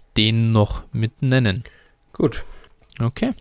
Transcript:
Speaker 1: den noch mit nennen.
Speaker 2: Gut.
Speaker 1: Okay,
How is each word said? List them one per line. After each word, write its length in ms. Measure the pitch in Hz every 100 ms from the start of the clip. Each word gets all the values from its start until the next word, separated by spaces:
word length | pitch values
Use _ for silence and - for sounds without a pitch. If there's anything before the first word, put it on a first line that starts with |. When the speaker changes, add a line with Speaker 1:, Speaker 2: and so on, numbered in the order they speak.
| - -
Speaker 1:
den 340 | 107 113 113
noch 320 | 113 104 - -
mit 300 | 120 110 -
nennen. 420 | 135 131 120 92 - - _ _ _
Speaker 2:
Gut. 300 | - 147 - - - - _ _ -
Speaker 1:
Okay, 340 | 120 - 247 -